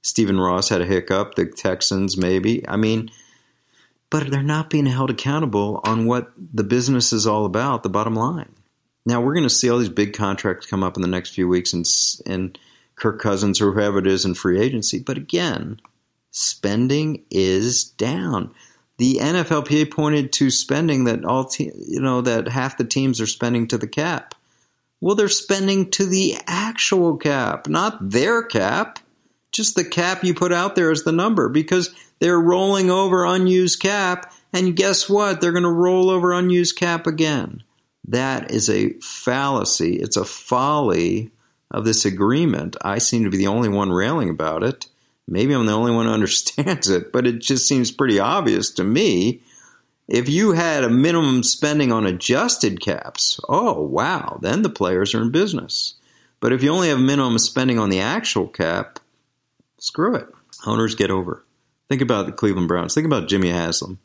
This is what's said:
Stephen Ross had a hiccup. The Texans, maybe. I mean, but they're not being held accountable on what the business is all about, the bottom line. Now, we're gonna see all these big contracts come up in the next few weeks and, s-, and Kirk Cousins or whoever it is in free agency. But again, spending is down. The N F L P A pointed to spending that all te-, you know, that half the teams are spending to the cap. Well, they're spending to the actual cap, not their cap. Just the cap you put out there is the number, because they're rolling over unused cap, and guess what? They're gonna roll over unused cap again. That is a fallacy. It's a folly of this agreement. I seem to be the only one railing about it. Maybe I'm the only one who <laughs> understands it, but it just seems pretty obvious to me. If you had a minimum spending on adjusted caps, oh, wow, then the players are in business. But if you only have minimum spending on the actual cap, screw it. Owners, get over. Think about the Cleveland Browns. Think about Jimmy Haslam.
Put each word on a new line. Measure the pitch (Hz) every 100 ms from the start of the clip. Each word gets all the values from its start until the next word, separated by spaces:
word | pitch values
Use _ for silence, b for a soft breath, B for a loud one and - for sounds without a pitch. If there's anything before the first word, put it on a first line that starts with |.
Stephen | - - 104 95
Ross | 92 90 90
had | 98
a | 87
hiccup. | 95 - 95 104
The | - 87
Texans, | - - 92 - 98 98 92
maybe. | 92 95 95 113 -
I | 98
mean, | 110 110 113 b b b b b b b b b _
but | 156 139
they're | 139
not | 139 151 160
being | 156 139
held | 127 131
accountable | 117 135 147 156 104 101 104
on | 104 113 113
what | 123 123 -
the | 170 113
business | 101 123 123 131 117
is | 113 107
all | 107
about, | 104 95 135 120
the | 107
bottom | 95 110
line. | 113 120 170 - _ _ _ _ _ -
Now, | 120
we're | 123
gonna | 160 139
see | - 127
all | 120
these | 110
big | 87 104
contracts | 104 104 98 104 90 -
come | 98
up | 95 87
in |
the | 90
next | 92 87
few | - 90
weeks | 90 87
and, | 87
s-, | 85 - - -
and | - 95 92 - B B B -
Kirk | 110 107
Cousins | 110 98 104 95
or | 104
whoever | 98 104 98
it | 95
is | 95
in | 95
free | 87 95 90
agency. | 120 127 104 -
But | - 135
again, | 147 175 175 113 - 107 _ _ _ _ _
spending | - - - 101 104 127 143 156 147 _
is | 95 95 95 113 123
down. | - _ 113 160 180 113 90 b b b b _
The | 123 131
N | 139 175
F | 165
L | 156
P | 143 147
A | 151
pointed | - 151 151 139
to | - 139
spending | 127 - 139 165 139
that | 123 113
all | - 127
te-, | 131 - 127
you | - - -
know, | 135 127
that | 123 113 113
half | 127 131 -
the |
teams | 117 - 135 117
are | 110
spending | - 117 120 113
to | 117
the | 101
cap. | - 156 160 - - _ _ _ _ _ _
Well, | 175 208
they're | 202
spending | - - 196 190 196 190
to | - 196
the | 190 190 - -
actual | 175 214 226 - 190 175 151
cap, | 151 139 113 - -
not | 156 202 214 95
their | 110 156 233
cap. | 226 113 98 139 208 - _ _ _ _ _
Just | - 214
the | -
cap | 170 - 175 185
you | 180
put | 175 180
out | 175 190
there | 196 165
is | 156
the | -
number, | 160 202 208 113
because | 143 156 185 175 B B B
they're | 170 175
rolling | 170 180 190 196 185
over | 185 190 185
unused | 175 185 185 185 185 -
cap, | 190 208 185 180 - B B
and | 185 185 170
guess | 190 190 -
what? | 202 208 175
They're | 175
gonna | 175 175
roll | 170 180 185 185
over | 185 180
unused | 180 180 175 175 -
cap | 175 170 170
again. | 156 160 147 95 - - _ _ _ -
That | 120 131 131 -
is | 113 107
a | 101 104 -
fallacy. | - - - 127 139 135 - - 82 87
It's | 104 -
a |
folly | 95 - - 123 135 151 131 87 87 95 113 _ _ _ _
of | -
this | 107 107
agreement. | 104 92 101 135 170 85 76 -
I | - 101
seem | 113 120
to | 107
be | 95
the | 98
only | 107 117
one | 101 98
railing | 90 104 160 104
about | 76 78 78
it. | 107 135 - _ _ _ -
Maybe | 87 127
I'm | 139 113
the |
only | 107 120
one | 117 113
who |
<laughs> | 110
understands | 101 - - - 147 160 -
it, | 92 -
but | 123 123
it | 117
just | - 131 -
seems | 139 120
pretty | - 135 101
obvious | 101 185 151 98 101
to | -
me. | 95 123 208 95 98 127 b b b b b b -
If | 117 123
you | 151 214
had | 170 170 151
a | 127
minimum | 120 151 170 151 127
spending | 120 - 151 151 135
on | 113
adjusted | 104 90 - 127 233 - 117 95
caps, | - 85 - - - - -
oh, | 156 233 82
wow, | 151 - 131 180 - -
then | 92 139
the | 214
players | - 92 92 104
are | 113
in | 113
business. | 139 208 160 87 - - - b b b b
But | 117
if | 123
you | 139
only | 170 175
have | 139
minimum | 131 143 131 113
spending | - - 131 117
on | 104
the | 95
actual | 101 185 226 113 90
cap, | - 82 87 - - _ _ _ _ _ _ _ _
screw | - - 180
it. | 220 - - _ - -
Owners, | 110 113
get | 110 98
over. | 95 87 - _ _ _ _ _
Think | 139
about | 127 110 95
the |
Cleveland | - 110 92 87
Browns. | 87 85
Think | - 160
about | 135 80
Jimmy | 98 90
Haslam. | 87 85 82 - 92